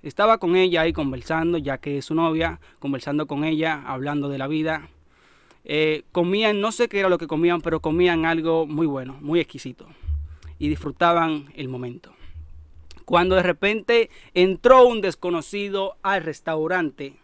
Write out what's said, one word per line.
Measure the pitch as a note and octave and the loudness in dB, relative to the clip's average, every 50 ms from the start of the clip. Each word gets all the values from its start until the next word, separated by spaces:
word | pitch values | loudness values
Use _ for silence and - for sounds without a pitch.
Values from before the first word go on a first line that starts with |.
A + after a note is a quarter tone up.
estaba | - D3 - - G3+ A3 A3+ | -14 -12 -2 0 2 2 2
con | A3 - E3+ F3 | 2 2 2 2
ella | F#3 F#3 F#3 E3+ E3 D#3+ | 4 4 2 2 2 0
ahí | E3 D#3+ | 0 0
conversando, | - D3+ C3+ C3 B2 A#2+ - D#3+ D#3+ E3 E3+ E3+ | -2 -4 -4 -6 -8 -6 -4 -4 -2 0 0 -2
ya | E3 C#3+ C#3 C3+ | -2 -2 -4 -6
que | C3 - D3 C#3+ | -6 -6 -6 -6
es | C#3+ C3+ | -6 -6
su | - D#3 | -2 0
novia, | D#3+ E3 E3 D#3+ D#3+ E3 E3 D#3+ - - - _ _ | 0 0 2 0 0 -2 -2 -4 -8 -18 -20 _ _
conversando | - C#3 C#3 B2+ - D3 C#3+ D3+ D#3 | -6 -6 -6 -4 -4 -4 -2 -2 -2
con | C#3 D3+ C#3+ D3+ | -4 -4 -4 -2
ella, | D#3+ D#3+ D3+ D#3+ D#3+ D#3 D3 C#3 | -2 -2 0 0 -2 -2 -4 -6
hablando | B2+ C3+ C3 C#3 D3 D3 D3 C#3 C#3+ | -10 -8 -6 -6 -4 -4 -4 -4 -4
de | C#3 | -6
la | C3+ C3 | -6 -6
vida. | C#3 D#3 D#3 D#3 D#3 D#3 D3+ - - _ _ _ _ _ _ _ _ _ _ _ _ _ _ _ | -4 -4 -2 -2 -2 -4 -6 -8 -14 _ _ _ _ _ _ _ _ _ _ _ _ _ _ _
Eh, | - C#3 D3+ D#3 D#3 D#3 D3+ - - - | -4 -2 0 0 0 0 -2 -6 -6 -2
comían, | F3 E3+ F3 F#3+ G#3 A3 G#3+ G#3+ G3+ | 0 0 2 2 2 2 2 2 2
no | G3+ A3+ | 0 -2
sé | A3 - A#3+ | 0 0 -2
qué | A#3 - G3+ | 0 0 0
era | G3 F#3+ | 2 2
lo | F#3 | 2
que | D#3 E3 | 0 -2
comían, | D3+ D#3+ D3+ E3+ F3 F3 E3+ | -4 -2 2 2 2 2 2
pero | - E3 D#3+ D#3 | 0 -2 -4 -2
comían | - D#3+ D#3 E3+ F3+ F3+ E3+ E3 D#3+ | -2 -2 2 2 4 4 2 2 0
algo | E3 E3 D#3+ D#3 E3 E3 D#3+ D#3+ | 0 0 0 0 0 0 0 0
muy | D3 D3+ D3+ E3+ | -2 -2 -2 0
bueno, | D#3 C#3 C3+ B2+ C3 C#3 - | 0 -2 -4 -8 -10 -14 -12
muy | C#3+ C#3+ D#3+ E3+ | -6 0 0 0
exquisito, | D3+ - - - - C3 B2 _ - - - - - - - - - - - - - - - | 0 0 -8 -14 -14 -14 -14 _ -20 -20 -20 -12 -6 -6 -4 -4 -6 -10 -16 -18 -18 -20 -10
y | - D3 D3 | -4 -2 -2
disfrutaban | D#3 - - D3 B2+ - F3 E3+ E3+ E3+ E3 D#3+ D#3 D3+ C#3 C#3 - | -2 -2 -6 -10 -2 2 2 2 4 2 0 0 -2 -6 -8 -14 -14
el | - C#3+ | -12 -10
momento. | B2+ B2+ B2 B2 A#2+ B2 F3 - - - _ - - - - - - - - - - - - - - - - - | -10 -8 -8 -8 -10 -12 -14 -20 -20 -20 _ -18 -16 -16 -16 -18 -18 -20 -20 -20 -20 -20 -20 -20 -20 -20 -20 -6
Cuando | - E3+ E3+ F3+ F#3 F#3 | 0 2 2 4 4 4
de | F#3+ F3 | 4 4
repente | F3+ F3 - G3 G3+ G#3+ A3 F#3 - A#3 A#3 A3+ - - - - - _ | 2 0 2 0 0 0 0 0 2 2 2 2 0 -6 -20 -20 -4 _
entró | F3 F3+ F#3+ F#3+ - - B3 C4 C4 B3 | 4 4 4 2 2 8 8 10 10 10
un | B3 A#3 A3 | 8 6 0
desconocido | F#3+ F#3+ D#3+ _ - F3+ F3 E3 D3 - - G3+ G3+ G3+ G3 G3 G3 G3 - _ | -4 -4 -6 _ -6 -4 -4 -4 -6 -6 -8 -8 -6 -4 -4 -4 -4 -6 -8 _
al | - G3 G3+ F#3+ E3 | -4 -2 -2 -2 -2
restaurante | D#3+ C#3+ - _ - D#3+ D#3 D#3 D#3+ F3+ F#3 E3+ D3 - - C#3+ C#3 C#3 _ | -4 -8 -8 _ -4 -2 -2 -2 -2 -2 -2 -2 -4 -6 -8 -14 -14 -14 _